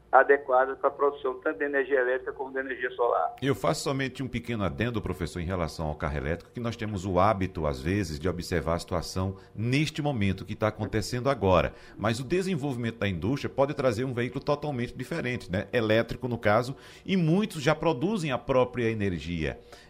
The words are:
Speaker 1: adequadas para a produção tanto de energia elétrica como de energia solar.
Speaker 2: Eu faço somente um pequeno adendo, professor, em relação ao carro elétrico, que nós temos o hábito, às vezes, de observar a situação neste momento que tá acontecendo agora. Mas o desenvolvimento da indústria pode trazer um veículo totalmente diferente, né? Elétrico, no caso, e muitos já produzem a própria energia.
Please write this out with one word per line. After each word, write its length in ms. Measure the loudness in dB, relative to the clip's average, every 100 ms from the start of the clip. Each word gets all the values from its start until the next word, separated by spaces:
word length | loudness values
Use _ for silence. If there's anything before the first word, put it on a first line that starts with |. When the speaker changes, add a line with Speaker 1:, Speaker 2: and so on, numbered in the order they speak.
| 4
Speaker 1:
adequadas 680 | 6 8 4 4 2 2 0
para 100 | -2
a 20 |
produção 480 | 0 0 0 -4 -4
tanto 180 | -4 -2
de 80 | -2
energia 340 | 0 2 2
elétrica 320 | 2 -2 -4
como 180 | -8 -8
de 80 | -6
energia 320 | -6 -6 -6
solar. 440 | -2 0 2 -2 -2
Speaker 2:
Eu 120 | -2
faço 280 | 0 0 -2
somente 400 | -2 -2 -4 -6
um 60 | -6
pequeno 360 | -6 -6 -2
adendo, 380 | -2 -2 -2 -2
professor, 360 | -4 -4 -6 -4
em 60 |
relação 420 | -4 -2 -2 -4 -6
ao 80 |
carro 220 | -4 -4 -2
elétrico, 340 | -2 -4 -6
que 100 | -8
nós 160 | -6 -6
temos 280 | -6 -4
o 160 | 0 4
hábito, 460 | 4 4 -2 -2 -2
às 120 | -2
vezes, 400 | 0 0 0 -2
de 80 | -2
observar 500 | -2 -2 -2 0 -2
a 20 |
situação 580 | -2 -4 -4 -2 -2 -4 -10
neste 460 | -6 0 2 2 0
momento 460 | -2 0 0 0 -6
que 100 | -2
tá 120 | -2
acontecendo 600 | 0 -2 -2 -2 0 0
agora. 460 | 2 6 6 4 -2 -16
Mas 260 | -4 -2 -2
o 40 |
desenvolvimento 760 | 0 0 0 0 -2 -2 -4 -2
da 60 | -2
indústria 440 | 0 0 0 -2
pode 240 | 0 0
trazer 300 | 2 0 2
um 100 | 0
veículo 280 | -2 -4 -4
totalmente 540 | -2 -2 -2 -4 -4 -6
diferente, 560 | -8 -4 -4 -4 -2
né? 160 | -4 0
Elétrico, 520 | 2 4 4 2 -4 -4
no 120 | 0
caso, 360 | 4 4 2 -6 -14 -14
e 100 | -2
muitos 460 | 2 4 4 2 0
já 140 | 0
produzem 580 | 2 2 0 0 0 -2
a 60 | -2
própria 500 | 2 2 2 2 0
energia. 720 | 0 0 -2 -4 -2 -2 -4 -12 -20 -12